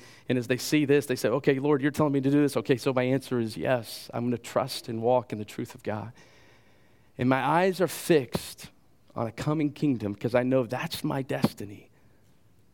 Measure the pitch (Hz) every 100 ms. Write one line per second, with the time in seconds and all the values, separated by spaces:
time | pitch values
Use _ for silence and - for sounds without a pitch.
0 | - - - 127 117 127 - 151 143 143
1 | - 131 113 131 147 135 143 147 143 135
2 | 156 139 135 143 143 123 113 123 143 127
3 | 127 135 - 123 113 107 123 127 107 -
4 | - 120 120 120 - - 131 - - 113
5 | 117 127 117 107 107 - 123 - - 104
6 | 110 - - - - - _ _ _ _
7 | _ - 127 131 131 160 190 175 175 -
8 | - 160 127 - - - - _ _ _
9 | _ - 113 - 151 151 147 131 151 117
10 | 104 101 123 120 127 131 113 123 165 -
11 | 156 143 135 139 - - 101 101 - _
12 | - _ _ _ _ _ _